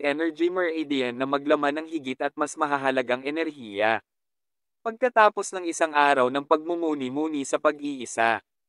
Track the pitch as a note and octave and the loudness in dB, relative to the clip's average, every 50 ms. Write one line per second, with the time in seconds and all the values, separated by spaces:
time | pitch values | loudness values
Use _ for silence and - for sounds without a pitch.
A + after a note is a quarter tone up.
0 | C#3+ C#3+ C#3+ D3+ E3 E3 D#3 D3+ E3+ F3+ F3+ F#3 F3+ E3 D#3+ D#3+ D#3 C#3+ C#3+ C3+ | -2 -2 0 0 -2 -4 -2 0 0 0 0 0 -2 -2 -2 -4 -4 -2 -2 -2
1 | B2 B2 A#2+ B2 C3+ C#3 C#3 C#3 C#3+ C#3+ D3 D3+ D3 C#3 C#3+ D#3 D#3+ D#3+ E3 D#3 | -2 -2 -2 -4 -4 -2 -2 -2 2 2 2 2 2 0 -2 -2 -6 -6 -8 -8
2 | C3 C3 C3 - C#3+ C#3+ - D3 D3+ C#3+ - D#3+ D#3 C#3+ C#3+ C#3 C3+ C3+ C3 C3 | -6 -6 -6 -4 -4 -4 -4 -4 -6 -4 -2 -4 -2 0 0 0 0 0 0 0
3 | B2 A#2+ B2 B2+ C3+ C#3 D3+ E3 E3 D#3+ D3+ C#3+ A#2+ G#2+ G2 G2 G#2 A2 A2+ G#2 | 0 0 -2 -2 -2 -4 -4 -2 -4 -4 -6 -10 -12 -8 -2 0 2 2 2 0
4 | - _ _ _ _ _ _ _ _ _ _ _ _ _ _ _ - A#3 A3+ A3+ | -4 _ _ _ _ _ _ _ _ _ _ _ _ _ _ _ -8 -8 -4 -2
5 | B3+ B3 - A3+ G#3+ G#3 - - - - G3 F#3 F3 E3+ D#3+ - E3+ D#3+ D3 D3 | -2 2 6 6 6 6 4 2 -8 -6 -6 -6 -6 -4 -2 0 0 2 4 4
6 | C#3+ C#3+ C#3+ C3+ B2+ B2 C3+ C#3+ C#3+ - D#3+ D#3 D#3 E3 F3 E3+ E3+ D#3 D3+ C#3+ | 6 6 6 4 4 2 2 0 2 2 2 2 2 -2 -4 -2 -2 -2 -2 -2
7 | C3 B2 C3 D3 D#3 D#3+ D#3 C#3+ C3+ - D#3 D3 - D3+ D3+ C#3+ C#3+ D3 C#3+ C3 | -4 -4 -4 -2 -4 -2 -2 -4 -4 -2 -2 0 2 0 0 0 -6 -8 -8 -8
8 | A#2 - - A#2 A2+ A#2 A2+ G2+ - _ _ _ _ | -10 -6 0 2 2 2 2 0 -4 _ _ _ _